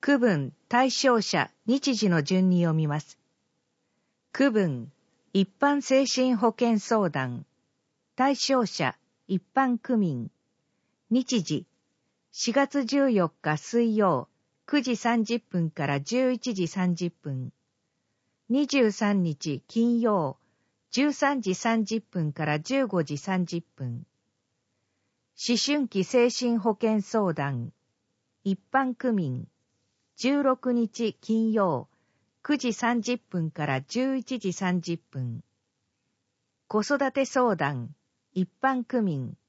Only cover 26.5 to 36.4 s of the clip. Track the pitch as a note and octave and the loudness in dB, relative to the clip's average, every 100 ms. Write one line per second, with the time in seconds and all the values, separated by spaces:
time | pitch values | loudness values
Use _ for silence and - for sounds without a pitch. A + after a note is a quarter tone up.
26.5 | A#3 G3+ G#3 A3+ A3 G3 A3+ G3 D#3 C#3 | 0 0 0 0 0 0 0 0 0 -2
27.5 | C3 A2+ - _ _ _ _ _ _ G3+ | -4 -8 -12 _ _ _ _ _ _ -4
28.5 | F#3+ _ C4+ C4+ A#3+ B3+ G#3+ D#3 B2 A2+ | -4 _ -2 0 -2 -2 0 -2 -4 -8
29.5 | _ _ _ _ _ _ _ B3 C#4+ C#4 | _ _ _ _ _ _ _ 0 2 2
30.5 | C4 B3+ A#3+ A3+ - A3+ - - A3 A3+ | 0 0 0 0 -2 -4 -4 -2 0 2
31.5 | A3 F#3+ C3+ - _ _ _ _ _ - | 2 2 0 -4 _ _ _ _ _ -2
32.5 | D4 B3 G#3+ A#3 A#3+ G#3+ B3 _ F#3 D#3+ | -2 0 -2 0 0 -2 -4 _ -4 -4
33.5 | - D3 C3 C3+ A#3 C4 C4+ A#3 B3+ G3 | -4 -2 -2 -4 -4 -2 -2 -6 -6 -6
34.5 | E3+ F#3 F3+ E3+ E3+ _ C3+ B2 A#2 - | -4 -2 -2 -4 -8 _ -10 -8 -8 -14
35.5 | _ _ _ _ _ _ _ _ _ | _ _ _ _ _ _ _ _ _